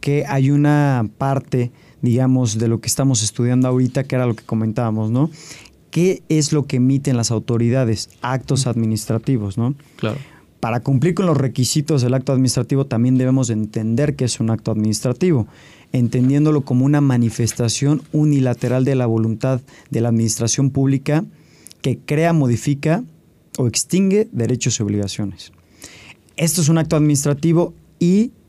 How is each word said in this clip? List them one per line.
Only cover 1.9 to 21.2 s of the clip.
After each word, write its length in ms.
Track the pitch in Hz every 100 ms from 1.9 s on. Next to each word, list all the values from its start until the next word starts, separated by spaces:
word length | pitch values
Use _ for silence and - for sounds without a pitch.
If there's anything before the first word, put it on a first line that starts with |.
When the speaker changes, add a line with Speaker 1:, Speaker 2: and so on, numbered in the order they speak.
| -
Speaker 1:
digamos, 560 | 127 120 131 131 123 110
de 80 | 117
lo 140 | 113
que 80 | -
estamos 340 | - 135 123
estudiando 460 | 107 - 120 123 127
ahorita, 360 | 127 127 135
que 120 | 135 127
era 100 | 123
lo 80 |
que 100 | 110
comentábamos, 680 | - 110 110 110 117 107 107
¿no? 200 | 120 156 156 - - - _ _
¿Qué 320 | - 180 185 -
es 240 | 156 147
lo 140 | 151 127
que 120 | 127
emiten 380 | 127 139 143 123
las 140 | 113
autoridades? 800 | 113 - 117 117 131 123 107 - _
Actos 400 | 120 131 - 139
Speaker 2:
Ujú. 80 | 127
Speaker 1:
administrativos, 880 | 117 110 110 - 113 127 131 104 95
¿no? 160 | 117 143 - -
Speaker 2:
Claro. 220 | 113 107 - - _ _
Speaker 1:
Para 220 | 117 117
cumplir 340 | 120 139 151
con 120 | 180 185
los 100 | 156
requisitos 640 | 131 - 123 156 147 151
del 140 | 123
acto 180 | 131 131
administrativo, 540 | 131 131 127 120 135 143
también 320 | 113 123 127
debemos 300 | 127 131 120
de 60 |
entender 600 | 110 107 117 110 117 147 147
que 80 |
es 160 | 123 -
un 100 | 110
acto 220 | 113 -
administrativo, 760 | 107 107 107 127 127 185 143 104 - - - -
entendiéndolo 680 | 131 120 127 127 143 151 151
como 240 | 135 127 135
una 160 | 147
manifestación 1000 | 143 123 117 110 117 - 117 - 139 147 -
unilateral 720 | 151 151 143 131 120 123 127
de 120 | 135 135
la 100 | 123
voluntad 540 | 113 113 110 131 131 131 - -
de 100 | -
la 80 | 117
administración 640 | 113 113 - 117 - 139
pública 540 | 135 135 135 135 151